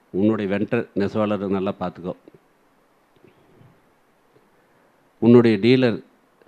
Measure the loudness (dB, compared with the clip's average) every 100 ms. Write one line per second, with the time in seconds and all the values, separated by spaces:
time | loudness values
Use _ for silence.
0 | _ -2 0 0 -4 -4 -4 -6 -6 -6
1 | -4 -4 -4 -4 -4 -4 -4 -6 -10 -10
2 | -14 -14 -18 -20 _ _ _ _ _ _
3 | _ _ _ _ _ _ -20 _ _ _
4 | _ _ _ _ _ _ _ _ _ _
5 | _ _ 6 6 6 2 2 2 0 -4
6 | -10 _ _ _